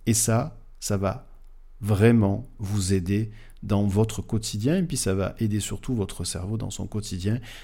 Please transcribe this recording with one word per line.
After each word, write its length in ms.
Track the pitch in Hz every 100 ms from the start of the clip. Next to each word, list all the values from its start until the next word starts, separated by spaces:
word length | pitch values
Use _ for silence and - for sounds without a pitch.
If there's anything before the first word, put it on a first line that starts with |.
Et 100 | -
ça, 440 | 110 - 113 147 - - -
ça 180 | - 101
va 280 | 95 - - - - - - -
vraiment 680 | 101 98 117 117 98 104 - -
vous 340 | 101 104 92
aider 380 | 95 87 101 113 - - -
dans 200 | 101 101
votre 380 | 101 95 110 -
quotidien, 540 | - 110 - 104 120 185
et 60 |
puis 140 | 170 131
ça 180 | -
va 200 | 95 95 -
aider 200 | 110 107
surtout 340 | - 92 -
votre 300 | 123 95 -
cerveau 320 | 98 87 92 113
dans 140 | 101
son 160 | - 95
quotidien, 540 | 87 - 92 95 120 - -